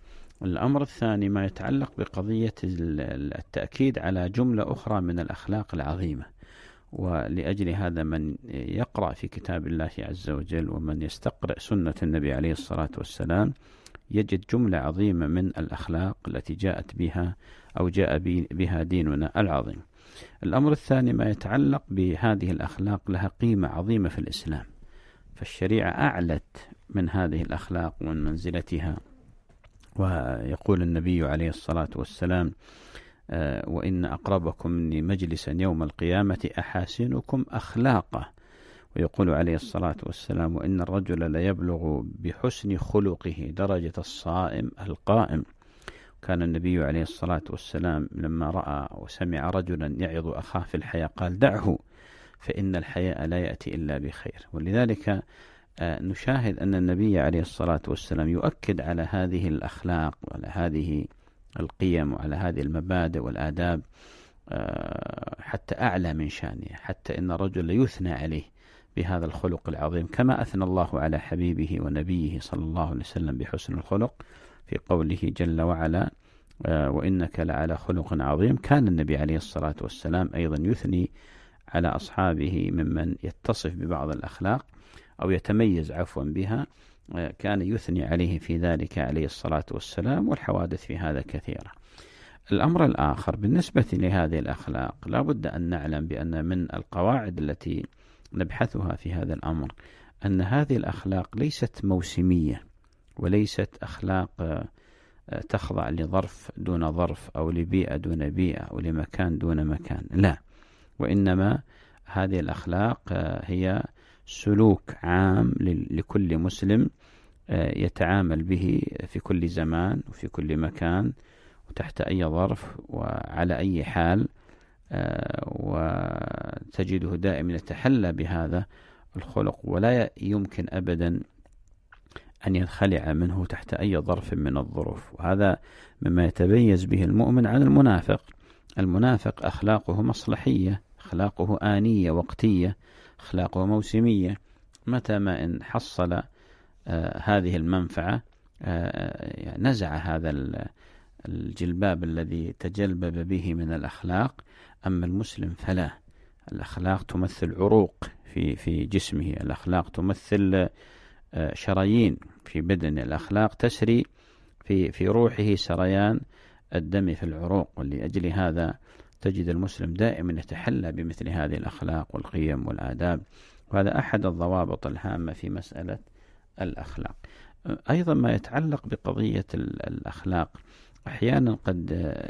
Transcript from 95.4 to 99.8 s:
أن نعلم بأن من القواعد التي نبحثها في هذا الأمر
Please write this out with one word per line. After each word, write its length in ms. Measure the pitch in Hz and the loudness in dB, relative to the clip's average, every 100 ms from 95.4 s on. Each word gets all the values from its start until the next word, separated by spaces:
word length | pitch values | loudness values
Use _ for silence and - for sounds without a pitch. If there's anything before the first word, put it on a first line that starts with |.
| - | -2
أن 140 | 82 | -2
نعلم 460 | 87 85 76 76 80 | -2 -2 -2 -2 -2
بأن 380 | 58 82 80 82 | -4 -2 -2 0
من 300 | 92 82 90 | 0 -2 -6
القواعد 640 | - 87 98 131 101 85 | -6 0 2 2 -2 -4
التي 460 | 73 73 85 90 - _ - - - | -4 -4 -4 -4 -6 _ -20 -20 -8
نبحثها 640 | 92 85 - 117 104 90 82 | -4 -4 -2 -2 -2 -4 -4
في 180 | 85 | -6
هذا 200 | 85 87 | -4 -4
الأمر 380 | 80 - 80 - - | -4 -4 -4 -4 -10